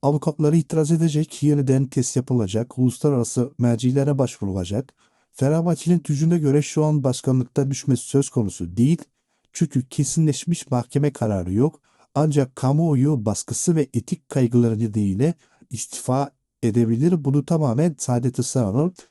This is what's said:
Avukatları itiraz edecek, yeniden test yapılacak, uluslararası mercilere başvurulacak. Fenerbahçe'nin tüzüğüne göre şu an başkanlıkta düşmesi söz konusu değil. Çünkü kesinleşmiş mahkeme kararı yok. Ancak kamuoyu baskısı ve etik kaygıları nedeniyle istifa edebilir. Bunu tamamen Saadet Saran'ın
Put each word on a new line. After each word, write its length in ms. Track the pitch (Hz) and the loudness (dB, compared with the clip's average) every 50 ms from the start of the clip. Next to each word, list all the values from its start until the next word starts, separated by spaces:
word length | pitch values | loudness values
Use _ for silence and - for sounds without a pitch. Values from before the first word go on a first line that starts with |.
| - | 0
Avukatları 520 | 139 147 147 - 165 151 - 156 147 151 170 | 0 0 0 -2 -4 -2 0 0 4 4 2
itiraz 340 | 156 _ - 160 156 143 | 2 _ 0 -2 2 2
edecek, 520 | 170 160 165 165 147 151 156 - - - 143 | 2 2 2 0 0 0 -2 -2 -4 -2 2
yeniden 420 | 147 151 143 139 131 135 135 139 | 2 2 2 2 2 2 2 2
test 300 | 131 - 135 123 - - | 0 0 -2 -2 0 -2
yapılacak, 640 | 139 127 - 135 123 110 92 92 107 120 - - - | -4 -2 0 0 0 0 0 -2 -4 -4 -4 -2 0
uluslararası 720 | 127 127 120 - - 151 143 123 117 - - 131 123 127 - - | 0 0 0 0 0 0 2 2 -2 -2 -2 -2 -2 -2 -2 0
mercilere 600 | 120 120 120 113 120 127 127 139 139 147 147 135 | 2 2 2 2 0 0 0 2 0 0 0 0
başvurulacak. 760 | 135 120 - - - 98 92 98 90 90 98 107 135 _ _ _ _ _ _ _ _ _ _ | -2 -2 -2 -6 -6 -4 -4 -4 -4 -4 -4 -6 -6 _ _ _ _ _ _ _ _ _ _
Fenerbahçe'nin 680 | - 131 135 156 165 165 175 165 - - 165 175 175 | -2 0 0 0 0 0 0 -2 -2 0 0 0 0
tüzüğüne 380 | - - 147 135 160 165 170 170 | 2 -2 -2 0 2 2 2 2
göre 240 | 151 143 135 147 | 2 2 2 2
şu 220 | 139 - - 156 151 | 0 0 -2 0 0
an 200 | 151 156 147 131 | 2 2 2 0
başkanlıkta 680 | 135 123 - - 135 131 131 127 - _ - 139 135 | 0 -2 -2 -2 0 0 0 0 -2 _ -2 -2 -2
düşmesi 320 | 139 - - - 127 120 - | -4 -4 0 0 0 0 -2
söz 260 | - - 139 139 - | 0 0 0 0 2
konusu 480 | - 135 110 98 - - 90 85 87 101 | -2 -2 -2 -2 -4 -8 -10 -8 0 2
değil. 240 | 120 139 170 165 - _ _ _ _ _ _ _ _ _ _ | 2 2 2 0 -4 _ _ _ _ _ _ _ _ _ _
Çünkü 340 | - 175 151 - 131 127 _ | -2 -2 0 0 -4 -4 _
kesinleşmiş 840 | - - 143 - - 165 165 151 139 - - - 170 - - - | -4 -4 -4 -2 0 0 0 0 0 -2 -4 -4 -4 -4 -4 -4
mahkeme 420 | 135 123 117 _ - 143 139 147 135 | -4 -4 -4 _ -2 0 0 0 -2
kararı 400 | - 113 110 104 95 87 90 92 | -2 -2 -2 -2 -2 -2 -2 0
yok. 280 | 104 127 156 - - _ _ _ _ _ _ _ | 2 2 0 0 -4 _ _ _ _ _ _ _
Ancak 400 | 143 151 156 143 147 135 127 _ | 0 0 2 2 0 0 0 _
kamuoyu 680 | - - 127 139 151 165 170 147 127 131 143 156 127 104 | -4 0 0 2 2 2 2 2 2 2 2 2 0 0
baskısı 500 | 110 101 - - - 113 - - - 170 | -2 -4 -4 -6 -8 -8 -4 0 0 2
ve 120 | 160 139 - - | 2 0 0 -2
etik 360 | 120 110 - - - _ _ | -6 -4 -4 -8 -8 _ _
kaygıları 500 | - 139 131 117 120 123 120 117 113 104 | -2 0 0 2 4 4 2 4 2 0
nedeniyle 540 | 117 110 101 110 104 98 95 98 127 160 170 _ _ _ _ _ - _ | -2 -2 -2 0 0 0 0 0 0 0 -2 _ _ _ _ _ -20 _
istifa 640 | - 107 - - - - - - 127 135 143 139 _ _ _ _ _ _ - | -12 -12 -12 -12 -12 -12 -6 -4 -2 -2 -2 -4 _ _ _ _ _ _ -2
edebilir. 640 | 117 104 120 120 110 113 113 143 175 185 170 139 | 0 2 2 2 2 2 2 2 2 2 2 0
Bunu 200 | 139 135 147 139 | 0 0 0 0
tamamen 500 | - 165 165 156 131 113 123 156 180 147 _ | 0 0 0 0 0 0 0 0 0 -2 _
Saadet 480 | - - 123 120 120 127 120 - 139 | -4 -2 -2 0 0 -2 -2 -2 -4
Saran'ın 480 | - - 131 117 98 95 127 151 180 180 - - _ | -2 -2 -2 -2 0 0 0 0 -2 -4 -8 -20 _